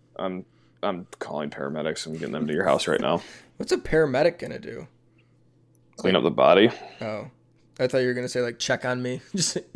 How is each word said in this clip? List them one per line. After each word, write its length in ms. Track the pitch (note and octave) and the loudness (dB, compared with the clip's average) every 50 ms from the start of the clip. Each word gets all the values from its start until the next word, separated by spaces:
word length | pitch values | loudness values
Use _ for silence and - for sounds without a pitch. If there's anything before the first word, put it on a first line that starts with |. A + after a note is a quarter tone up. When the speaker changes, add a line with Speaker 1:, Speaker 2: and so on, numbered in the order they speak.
| _ _ _ - | _ _ _ -6
Speaker 1:
I'm, 260 | - F#2+ F#2 F#2 F#2 - _ _ _ _ _ _ | -6 -6 -6 -6 -10 -14 _ _ _ _ _ _
I'm 240 | - G2+ F#2+ F2 F#2 - - - | -4 -4 -4 -4 -8 -14 -14 -14
calling 320 | - - D2+ D2 D2+ D2 | -12 -8 -6 -6 -6 -8
paramedics 560 | - - C#2 C#2+ D2 D#2 D2+ D#2 D2+ - - E2 | -8 -8 -8 -6 -6 -4 -4 -4 -4 -4 -8 -10
and 100 | D#2 D#2+ | -8 -8
getting 160 | D2+ A#1+ C#2 | -8 -8 -6
them 140 | D2+ D2+ D2 | -4 -4 -2
to 60 | D2+ | 0
your 120 | E2 G2 | 2 4
house 220 | E2+ C2+ - - F2 | 4 4 4 4 2
right 120 | D2+ - | 2 2
now. 220 | - C2+ E2+ E2+ - - - - - _ _ _ | 2 2 0 0 -2 -6 -16 -20 -20 _ _ _
Speaker 2:
What's 140 | - - | -2 -2
a 60 | F#4 - | -2 -2
paramedic 600 | - - - D#3+ D#3+ C#3+ B2+ C3 D#3 E3+ E3+ - | 0 0 2 2 2 4 2 4 2 2 2 0
gonna 180 | - - - - | -8 -10 -10 -10
do? 280 | - - - B2+ C3+ - _ _ _ _ _ _ _ _ _ _ _ _ _ _ _ _ _ _ _ _ _ - | -12 -12 -12 -12 -14 -16 _ _ _ _ _ _ _ _ _ _ _ _ _ _ _ _ _ _ _ _ _ -2
Speaker 1:
Clean 180 | - F#2 F#2 | 2 4 4
up 80 | D#2 B1+ | 4 4
the 80 | D#2 | 4
body. 400 | D2 - C2 C#2+ F2 F#2+ G#2+ - - - - - - - | 4 6 6 8 8 8 8 6 4 -2 -10 -18 -14 -10
Speaker 2:
Oh. 280 | A2+ A2 A2 G#2 - - - _ _ _ _ _ _ _ _ - | -8 -8 -8 -8 -10 -14 -18 _ _ _ _ _ _ _ _ -4
I 80 | B2+ B2 | -2 0
thought 120 | - C3+ | 0 0
you 80 | B2+ B2+ | 0 0
were 60 | B2 | 0
gonna 120 | B2 B2 A#2+ | -2 -6 -4
say, 120 | - B2 | -2 -2
like, 160 | B2 A#2+ A#2 - | -2 -2 -4 -6
"Check 260 | - - B2+ A#2+ - | -2 -2 -2 -2 -2
on 160 | B2+ B2+ B2 B2+ | -4 -4 -4 -4
me." 180 | B2 B2+ D#3+ - - | -6 -6 -8 -10 -8
<laughs> 80 | - | -4
Just, 220 | F#3+ E3 - - F#3 - - - | -2 -2 -2 -2 -6 -8 -6 -8